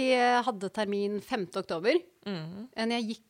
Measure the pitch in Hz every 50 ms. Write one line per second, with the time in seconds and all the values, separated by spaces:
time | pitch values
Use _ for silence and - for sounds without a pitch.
0 | 262 262 254 247 240 247 247 240 240 254 220 190 190 185 - 220 214 202 202 202
1 | 202 202 208 202 196 - 254 226 185 170 - 196 185 - 180 160 170 226 311 349
2 | - - _ _ - 208 196 165 156 160 180 196 220 254 - - 226 226 233 240
3 | 233 214 226 - _ _